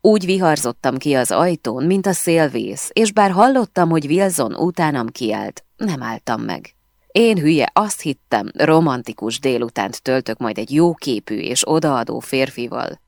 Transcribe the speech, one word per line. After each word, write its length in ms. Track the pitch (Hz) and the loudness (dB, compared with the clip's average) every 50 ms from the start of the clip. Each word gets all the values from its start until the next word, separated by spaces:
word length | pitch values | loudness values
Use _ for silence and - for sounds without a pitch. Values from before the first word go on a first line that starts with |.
Úgy 240 | - 226 214 208 180 | 6 6 4 4 2
viharzottam 720 | 180 190 190 185 160 151 143 - 120 117 - - 127 123 | 0 0 2 4 2 2 2 -2 -6 -6 -2 -2 -2 -2
ki 160 | 131 - 147 139 | 0 0 0 2
az 180 | 131 120 - | 2 2 2
ajtón, 520 | 92 101 165 180 170 151 _ 120 110 127 135 | 2 2 2 2 0 -2 _ -6 -4 -2 0
mint 220 | 170 190 196 185 | 0 0 0 0
a 80 | 202 180 | -2 -2
szélvész, 760 | - - 175 165 165 160 143 135 117 107 101 101 - - - - | -2 0 0 2 2 2 2 0 -4 -6 -6 -8 -10 -12 -4 0
és 180 | 190 226 214 | 0 0 2
bár 200 | 202 214 202 196 | 4 2 2 4
hallottam, 580 | 175 185 220 262 269 262 220 - _ 185 175 165 | 4 4 4 4 4 2 0 0 _ 0 2 2
hogy 160 | 165 160 143 | 2 0 0
Wilson 500 | 139 160 185 196 190 180 - 131 110 - | 0 2 2 2 0 0 0 -2 -2 -2
utánam 520 | - - 180 175 - 170 156 143 127 117 | -2 -2 -2 0 0 0 0 0 -2 -4
kiált, 560 | - - - 127 110 107 107 104 101 - - _ _ _ | -6 -6 -6 -4 -4 -4 -4 -6 -10 -12 -14 _ _ _
nem 260 | _ 220 208 165 131 123 | _ -4 -4 -4 -4 -6
álltam 380 | 113 113 - _ - 117 113 | -10 -10 -8 _ -4 -4 -4
meg. 340 | 113 107 90 - - - _ _ _ _ _ _ _ _ | -4 -8 -8 -10 -12 -18 _ _ _ _ _ _ _ _
Én 260 | - - 233 226 220 | 2 2 4 4 2
hülye, 320 | 180 147 151 165 147 127 - _ | 2 2 2 4 4 2 2 _
azt 280 | - 214 208 - - | 2 2 2 -4 -6
hittem, 500 | - 160 135 _ _ _ - 107 98 104 - | -6 -8 -8 _ _ _ -2 -2 -2 -4 -2
romantikus 840 | - 147 156 160 165 170 156 127 123 120 - 110 - 107 113 113 - | 0 2 4 4 4 4 2 0 -2 -6 -10 -12 -8 -8 -8 -6 -2
délutánt 640 | - 135 127 117 120 117 _ - 101 98 - - | -2 -2 0 0 -4 -4 _ -6 -6 -6 -6 -8
töltök 360 | _ 131 127 131 120 - 113 | _ -2 -2 -2 -2 -4 -8
majd 200 | _ 123 110 107 | _ -4 -6 -4
egy 160 | 107 110 - 135 | -6 -8 -2 2
jóképű 640 | 151 170 175 165 - - 143 120 104 _ - 110 | 4 4 4 2 -2 -4 -4 -4 -4 _ -6 -6
és 300 | 104 - - 123 - - | -6 -4 -4 -4 -4 -2
odaadó 520 | - 156 160 156 151 139 123 113 - - 120 | 0 0 0 2 0 0 0 -2 -4 -8 -10
férfival. 800 | - - - 131 135 135 - - 120 117 - 120 127 - 78 - _ | -8 -4 -2 -2 -2 -2 -4 -10 -10 -8 -8 -8 -8 -8 -10 -14 _